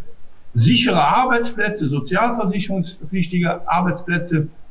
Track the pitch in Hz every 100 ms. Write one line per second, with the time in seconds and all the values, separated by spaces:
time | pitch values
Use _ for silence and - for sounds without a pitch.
0 | - - - - - 117 117 240 240 180
1 | 147 208 254 233 233 220 208 208 151 143
2 | - 185 233 233 196 190 - 190 - -
3 | 156 190 170 180 165 - - 180 180 170
4 | - 170 - 160 151 - -